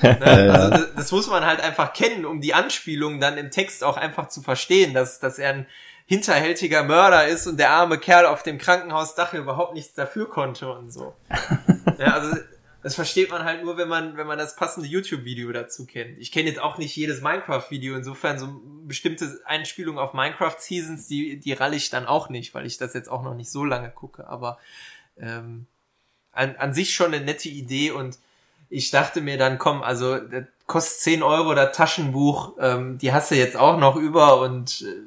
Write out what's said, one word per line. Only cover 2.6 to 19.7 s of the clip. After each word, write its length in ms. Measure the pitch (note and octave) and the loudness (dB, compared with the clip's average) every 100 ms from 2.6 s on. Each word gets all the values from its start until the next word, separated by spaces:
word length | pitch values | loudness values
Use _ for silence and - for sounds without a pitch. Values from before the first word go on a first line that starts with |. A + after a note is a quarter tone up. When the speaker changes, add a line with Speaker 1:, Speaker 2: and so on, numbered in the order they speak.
| C4 - - D3 D3+ D3 | 0 -4 -6 -4 -4 -2
Speaker 2:
dann 180 | C#3 D3 | -2 -2
im 140 | C#3+ | -6
Text 320 | - F#3+ - | -4 -4 -2
auch 120 | C#3+ C#3+ | -2 -2
einfach 300 | D#3 - - | -6 -6 -10
zu 140 | - | -10
verstehen, 520 | C3+ B2+ - F#3 F#3+ | -4 -4 2 4 4
dass, 260 | C3 B2+ - | 2 -2 -2
dass 180 | C3 B2+ | -6 -4
er 120 | C#3 | -4
ein 160 | C#3 C3 - - - _ | -4 -10 -18 -20 -20 _
hinterhältiger 760 | F#3+ G#3 D3+ D#3 E3 F3 D#3 | -2 2 2 2 -2 0 0
Mörder 460 | C#3+ D#3+ F#3+ E3+ D3+ | 4 6 8 8 6
ist 180 | E3 F3+ | 0 -4
und 100 | D3+ | 2
der 100 | C3+ | 4
arme 280 | D#3 F3 D#3 | 6 4 0
Kerl 280 | - F3 E3+ | 6 8 8
auf 160 | D3 | 4
dem 160 | E3 C#3+ | -4 -4
Krankenhausdach 760 | - F3+ F3 D#3 D#3 - - | 2 2 2 -4 -4 -2 -4
überhaupt 420 | E3+ C#3 C3+ F3 | -4 -6 -4 -4
nichts 200 | D#3+ C#3+ | -6 -12
dafür 340 | - C#3 G#3+ A3 | -8 -6 -6 -6
konnte 420 | - C3+ B2 C3 | -4 -6 -6 -12
und 180 | A#2+ A#2+ | -12 -14
so. 220 | B2 C3 - _ | -16 -16 -18 _
Speaker 3:
<laughs> 680 | - - - - - - - | -8 -4 -2 2 2 2 0
Speaker 2:
Ja, 160 | C#3 | 0
also 200 | C#3+ D3+ D#3+ - - _ _ | 0 -2 -6 -8 -20 _ _
das 120 | C#3 | -10
versteht 360 | C3+ D#3+ F#3 F#3 | -6 -2 0 0
man 140 | E3+ | -2
halt 180 | E3 E3 | -6 -6
nur, 140 | E3+ E3+ | -6 -6
wenn 120 | E3 | -4
man, 280 | E3 D#3+ D3+ | -4 -4 -10
wenn 100 | D3+ | -8
man 120 | D3+ | -6
das 180 | D3+ - | -8 -6
passende 320 | E3 - C#3+ | -6 -6 -6
YouTube-Video 640 | F3+ F#3+ C#3+ B2 A#2+ A#2+ | -6 -6 -10 -8 -10 -8
dazu 320 | A#2+ A#2+ - | -8 -10 -14
kennt. 340 | B2+ B2 A#2 C#3+ | -14 -12 -12 -14
Ich 140 | A#2+ | -8
kenn 140 | D#3+ D#3 | -4 -4
jetzt 120 | C3 | -4
auch 200 | D3 E3+ | -6 -6
nicht 180 | D3 - | -10 -8
jedes 240 | D#3 C3 | -8 -6
Minecraft-Video, 720 | D3 F#3 - C3+ - C#3 C3 | -4 -6 -4 -6 -6 -10 -10
insofern 440 | C3 B2+ C3+ D#3 C#3 | -10 -10 -8 -6 -6
so 100 | C3+ C#3 B2 D3 D#3+ | -10 -14 -20 -20 -14
bestimmte 520 | C3+ E3+ D#3+ D3+ C#3 | -6 -6 -6 -8 -10
Einspielungen 540 | - D#3 D3 | -8 -6 -6